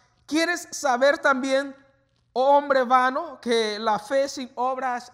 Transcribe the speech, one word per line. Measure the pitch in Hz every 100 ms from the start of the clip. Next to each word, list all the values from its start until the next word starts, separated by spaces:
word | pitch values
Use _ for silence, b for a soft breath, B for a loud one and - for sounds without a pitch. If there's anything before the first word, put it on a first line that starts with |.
| b b -
¿quieres | 302 330 349 349
saber | - 285 240 269 311
también, | 302 269 269 262 277 269 _ _ _ _ _
oh | - 262 285
hombre | 285 262
vano, | 240 254 254 262 330 277
que | 233 233 214 208
la | 226 214
fe | - 269 277
sin | 302 247 -
obras | 254 262 262 240 240